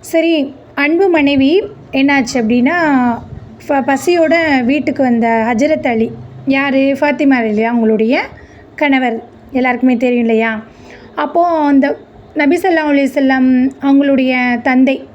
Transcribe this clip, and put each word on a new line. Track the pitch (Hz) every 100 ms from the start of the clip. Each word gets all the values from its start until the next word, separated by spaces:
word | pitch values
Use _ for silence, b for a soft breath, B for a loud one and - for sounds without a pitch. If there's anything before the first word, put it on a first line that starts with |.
சரி, | - 330 330 320 269 - -
அன்பு | - 285 339 392
மனைவி | 330 277 277 269 359 466 - -
என்னாச்சு | 269 277 277 240
அப்படின்னா, | 254 214 240 247 349 320 269 247 233 - - - - -
ஃப-, | 277
பசியோட | 254 269 359 349 320 330 320 269
வீட்டுக்கு | 240 285 269 269
வந்த | 262 233 226 226 220
ஹஜரத் | 233 294 311 269
அலி, | 226 226 - - - -
யாரு? | 269 277 269 269 269
ஃபாத்திமா | 294 277 285 262
ரலியல்லாஹு | 226 208 226
அவங்களுடைய | 240 220 214 220 294 494 B B B B
கணவர், | - 294 269 254 226 - - -
எல்லாருக்குமே | 262 254 247 254 247
தெரியும் | 254 240
இல்லையா? | 226 220 226 220 - B B B B
அப்போது | - 294 339 349 320
அந்த | 294 277 285 - - - -
நபி | 302 294 339
ஸல்லல்லாஹு | 381 330 302
அலைஹி | 285 269
வஸல்லம் | 285 269 262 254 254 262 -
அவங்களுடைய | 277 277 277 269 262 254 247 240
தந்தை | 269 254 262 269 -